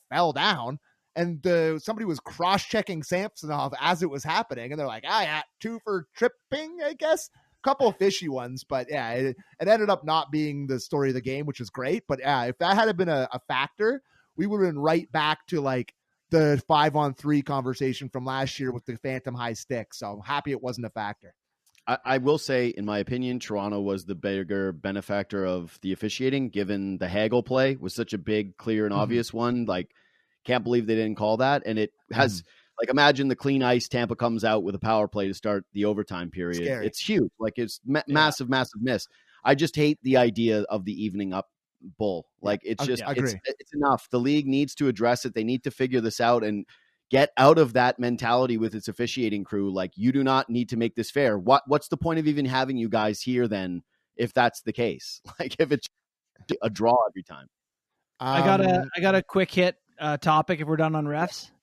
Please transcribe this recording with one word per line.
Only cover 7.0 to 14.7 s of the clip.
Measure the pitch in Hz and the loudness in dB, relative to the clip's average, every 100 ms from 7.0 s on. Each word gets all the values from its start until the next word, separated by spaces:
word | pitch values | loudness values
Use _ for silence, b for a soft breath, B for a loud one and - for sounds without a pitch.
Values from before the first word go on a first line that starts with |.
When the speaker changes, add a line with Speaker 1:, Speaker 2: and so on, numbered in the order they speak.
| 311 330 - _ _ _ | 0 0 -2 _ _ _
Speaker 1:
Couple | - 262 240 | -2 2 2
of | - | 4
fishy | 196 190 165 | 0 0 -4
ones, | 131 123 131 | -6 -8 -12
but | - 135 123 | -6 -6 -4
yeah, | 147 117 | -4 -4
it, | 120 131 123 b b | -2 -2 -4 b b
it | 175 | 2
ended | 220 208 | 4 4
up | 175 | 0
not | 151 156 139 | 0 -2 0
being | 151 151 143 139 | -2 -4 -4 -4
the | 131 | -6
story | - 147 135 | -4 -2 0
of | |
the | 131 | -2
game, | 127 135 | -4 -6
which | 151 131 | -6 -8
is | 110 | -10
great. | - 131 214 - | -8 -4 -4 -2
But | 135 | -4
yeah, | 135 135 | 0 0
if | 143 - | -2 -2
that | 170 196 | 2 2
had | 220 180 | 2 2
been | 175 | 0
a, | 143 127 | 0 -2
a | 127 - | -6 -4
factor, | 131 139 - 214 269 - _ _ - | -2 -2 -2 -2 -2 -8 _ _ -6
we | 202 | -2
would | 208 | 2
have | 185 | 0